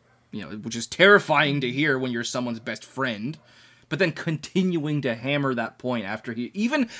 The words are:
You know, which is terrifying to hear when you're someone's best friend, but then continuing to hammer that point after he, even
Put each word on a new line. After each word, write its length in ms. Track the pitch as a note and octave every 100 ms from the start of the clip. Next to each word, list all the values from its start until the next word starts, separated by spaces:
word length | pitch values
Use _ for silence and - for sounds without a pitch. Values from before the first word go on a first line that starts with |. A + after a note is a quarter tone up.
| _ _ _
You 100 | G#2+
know, 120 | D#2 G#2+
which 200 | A#2 A#2
is 100 | -
terrifying 720 | - F#3+ G3+ - D3 D3+ C#3+
to 100 | B2
hear 300 | B2+ D3+ C3
when 120 | C3
you're 100 | A#2
someone's 380 | A#2 C3 B2 A2+
best 240 | A#2 A2 -
friend, 520 | C3 C3 G#2 A#2+ D#3+ - - - - _
but 100 | D3+
then 120 | F3+
continuing 880 | - - D3+ - F#3+ F#3 E3+ D3 D3
to 140 | C3 A2+
hammer 380 | B2+ C#3+ C#3 A#2+
that 220 | A2+ -
point 260 | B2+ A#2+ G2
after 260 | A2 -
he, 180 | A2+ A#2+
even 340 | G3 A#3 D4+ A#3